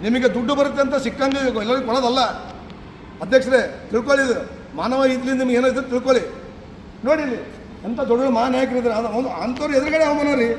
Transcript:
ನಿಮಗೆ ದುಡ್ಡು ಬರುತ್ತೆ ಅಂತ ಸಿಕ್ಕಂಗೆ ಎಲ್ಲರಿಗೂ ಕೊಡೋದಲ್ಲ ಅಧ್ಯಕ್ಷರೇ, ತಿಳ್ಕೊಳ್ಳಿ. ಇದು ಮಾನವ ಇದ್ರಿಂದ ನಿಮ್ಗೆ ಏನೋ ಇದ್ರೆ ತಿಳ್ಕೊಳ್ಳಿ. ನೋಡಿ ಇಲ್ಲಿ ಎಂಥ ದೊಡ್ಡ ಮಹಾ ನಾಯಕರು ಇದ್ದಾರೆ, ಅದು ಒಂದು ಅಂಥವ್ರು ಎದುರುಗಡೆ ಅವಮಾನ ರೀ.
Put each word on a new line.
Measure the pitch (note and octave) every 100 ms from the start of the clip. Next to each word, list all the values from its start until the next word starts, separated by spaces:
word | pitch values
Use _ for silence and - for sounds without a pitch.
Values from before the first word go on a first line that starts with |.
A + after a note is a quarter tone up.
| G3+
ನಿಮಗೆ | B3 B3
ದುಡ್ಡು | G3+ A#3+
ಬರುತ್ತೆ | C#4+ C#4 C#4 C4+
ಅಂತ |
ಸಿಕ್ಕಂಗೆ | C#4 A#3 - C4+ C#4 C4 A3
ಎಲ್ಲರಿಗೂ | G#3+ B3+ A3+
ಕೊಡೋದಲ್ಲ | B3 B3 C4 A3+ - - - - - - - - -
ಅಧ್ಯಕ್ಷರೇ, | F#3+ B3+ B3+ C4 F#3 - -
ತಿಳ್ಕೊಳ್ಳಿ. | A3 A#3+ C4+ C4+
ಇದು | G3+ - - - -
ಮಾನವ | G3 C4
ಇದ್ರಿಂದ | C4+ B3+ B3 C4
ನಿಮ್ಗೆ | B3+ A#3+
ಏನೋ | B3+
ಇದ್ರೆ | B3 C4
ತಿಳ್ಕೊಳ್ಳಿ. | B3 B3+ B3 - - - - - - - - A#3+
ನೋಡಿ | D#4
ಇಲ್ಲಿ | D4 A#3 - - - - G3
ಎಂಥ | A#3+
ದೊಡ್ಡ | B3+ A#3+ C4+ A3+
ಮಹಾ | B3+
ನಾಯಕರು | B3+ C4 B3
ಇದ್ದಾರೆ, | A#3+
ಅದು | A3 A#3 G#3+
ಒಂದು | C4
ಅಂಥವ್ರು | E3+ G#3 B3+ D4 C4+
ಎದುರುಗಡೆ | D4 D#4+
ಅವಮಾನ | D4+ D4 D4 C4+
ರೀ. | A#3